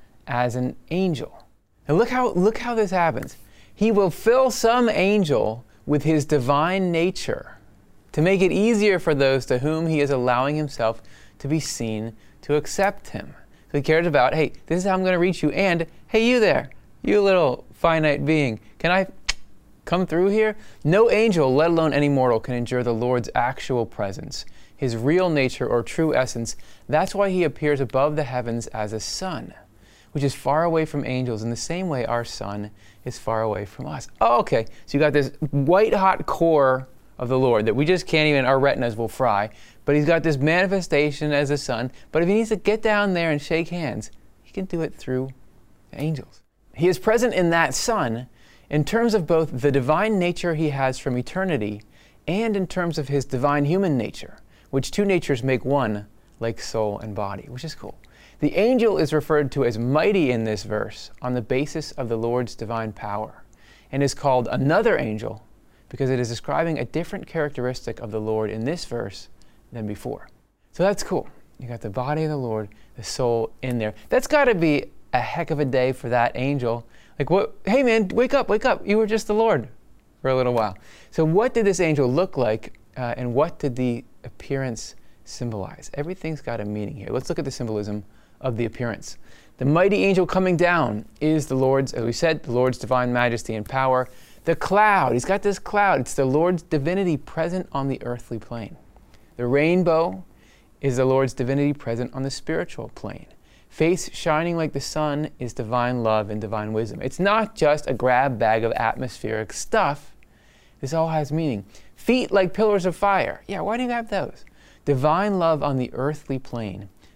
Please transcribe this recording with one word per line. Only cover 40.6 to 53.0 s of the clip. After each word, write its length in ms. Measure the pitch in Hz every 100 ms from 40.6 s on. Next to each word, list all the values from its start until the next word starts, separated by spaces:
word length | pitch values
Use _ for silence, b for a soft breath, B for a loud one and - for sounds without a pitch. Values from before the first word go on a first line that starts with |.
| 190 196 170 147 151 139 151
as 180 | 147 139
a 80 | 143
sun, 340 | - 113 123 - b
but 120 | 156
if 60 | 170
he 60 |
needs 140 | 214 220
to 80 | 220
get 260 | - 220
down 320 | 220 208 208
there 160 | 180 165
and 100 | 147
shake 280 | - 165 165
hands, 420 | 175 147 110 - - - -
he 100 | _
can 120 | -
do 160 | 190 170
it 140 | 160
through 340 | - - 127 135 - - - - - _
angels. 500 | - 151 151 - - _ _ _
He 140 | - 175
is 100 | 180
present 340 | - 226 240
in 160 | - 170
that 220 | 170 151
sun 560 | - - 220 131 113 131 - b b b
in 160 | 151
terms 300 | 147 226 233
of 120 | 208 156
both 360 | 165 156 123
the 100 | 143
divine 460 | 135 127 160 214 208
nature 380 | 175 - 175 156
he 120 | 156
has 280 | 139 131 131
from 180 | - 123
eternity 640 | 123 185 190 143 104 104 - b b b -
and 260 | 190 226
in 120 | 202 180
terms 320 | 185 170
of 100 | 160